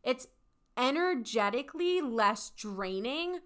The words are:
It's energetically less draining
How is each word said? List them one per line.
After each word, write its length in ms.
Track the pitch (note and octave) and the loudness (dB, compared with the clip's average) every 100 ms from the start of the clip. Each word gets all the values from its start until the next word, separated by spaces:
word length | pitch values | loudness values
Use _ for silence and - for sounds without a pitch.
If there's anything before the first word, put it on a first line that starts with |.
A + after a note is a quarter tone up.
It's 240 | A#3+ B3+ - _ _ _ _ - | -2 -4 -6 _ _ _ _ 0
energetically 1200 | B3+ D4 F4+ D4 A3 A3 G3+ A#3 - D#4+ F4 F4+ | 2 4 2 0 0 2 2 0 -4 -2 2 2
less 500 | C#4+ A3+ G#3 G#3+ - | 0 2 2 2 -6
draining 880 | - G#3+ G3 F#3+ F#3+ A3+ D4+ F4 F4+ | -10 -8 -4 -4 -2 -2 -4 -4 -6